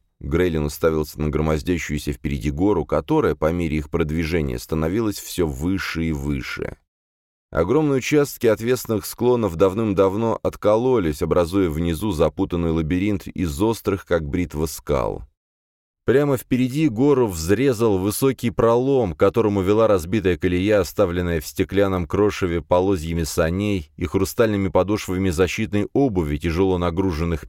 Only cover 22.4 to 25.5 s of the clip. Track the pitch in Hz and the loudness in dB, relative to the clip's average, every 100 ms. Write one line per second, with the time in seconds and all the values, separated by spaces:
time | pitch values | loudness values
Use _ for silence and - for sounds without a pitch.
22.4 | 92 85 76 90 95 95 80 82 78 - | -2 -2 0 2 2 0 -2 -4 -2 0
23.4 | 82 90 104 98 78 - - 95 95 - | 0 0 -2 -2 -6 -8 -4 -2 -2 0
24.4 | 113 101 95 92 90 104 - 92 95 80 | 0 2 0 0 0 -2 -2 -2 0 2
25.4 | 90 | 0